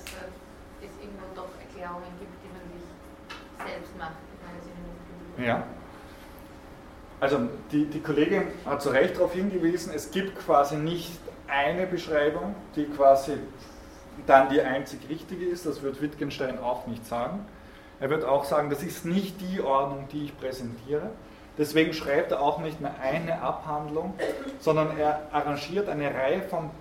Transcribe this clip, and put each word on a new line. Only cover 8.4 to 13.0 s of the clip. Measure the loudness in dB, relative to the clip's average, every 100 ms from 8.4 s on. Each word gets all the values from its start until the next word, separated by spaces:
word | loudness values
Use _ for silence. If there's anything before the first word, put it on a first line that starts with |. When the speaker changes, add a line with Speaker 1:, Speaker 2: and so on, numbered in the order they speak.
| 0 -4 -4
Speaker 2:
hat | -2
zu | 4
Recht | 6 6 6
darauf | 2
hingewiesen, | 4 0 2 2 2 0 -6
es | -4
gibt | -2 -2 -2 4
quasi | 6 6 2
nicht | -2 -2 -6 -10 -12 -14 -2
eine | 0 2 2 0
Beschreibung, | -2 2 4 4 2 -2 -6 -6 -2
die | 0
quasi | 8